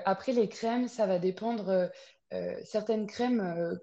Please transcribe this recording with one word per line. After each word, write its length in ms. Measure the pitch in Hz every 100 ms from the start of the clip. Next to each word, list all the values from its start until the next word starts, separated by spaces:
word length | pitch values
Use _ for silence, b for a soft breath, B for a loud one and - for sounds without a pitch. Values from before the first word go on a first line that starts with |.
| -
après, 260 | 190 -
les 160 | 247 202
crèmes, 380 | - 226 247 247
ça 200 | - 202
va 120 | 180
dépendre, 500 | 185 185 220 233 190
euh, 180 | 190 180 b b b _
euh, 220 | 185 175 - -
certaines 420 | 214 208 220 208
crèmes, 320 | - 247 240
euh, 340 | 185 170 170 175